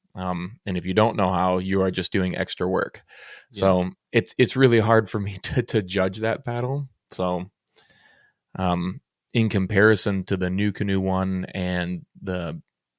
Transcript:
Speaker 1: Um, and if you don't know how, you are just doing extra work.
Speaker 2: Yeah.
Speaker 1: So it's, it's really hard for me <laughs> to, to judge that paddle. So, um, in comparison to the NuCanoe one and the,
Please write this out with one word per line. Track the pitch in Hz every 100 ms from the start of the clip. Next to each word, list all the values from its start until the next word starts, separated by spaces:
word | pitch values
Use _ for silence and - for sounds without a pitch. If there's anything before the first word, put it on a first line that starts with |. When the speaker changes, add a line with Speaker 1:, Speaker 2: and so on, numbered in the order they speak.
| _ 95
Speaker 1:
Um, | 92 87 90 113 -
and | 90
if | 87
you |
don't | 92 113 113
know | 92
how, | 90 92 92
you | 95 98
are | 95
just | 92 90
doing | 101 92 90
extra | 90 - 90
work. | 92 - - _ - - - _
Speaker 2:
Yeah. | 101
Speaker 1:
So | 98 92 92 - _
it's, | 117 - -
it's | 127 131
really | 131 117
hard | 107 113 110
for | 107
me | 101 95
<laughs> |
to, | - -
to | 120 113
judge | 92 95 95 101
that | 110 - -
paddle. | 120 123 143 139 _ _
So, | - 92 90 90 _ _ _ _ _ _ _ _ _ _ -
um, | 92 90 87 110 - _ _
in | 120 110
comparison | 98 92 98 107 107 107 95 90
to | 95
the | 92
NuCanoe | 92 104 98 101 98
one | 95 92 95 92 90 -
and | 90 90 87 90 - -
the, | 95 92 85 80 - _ _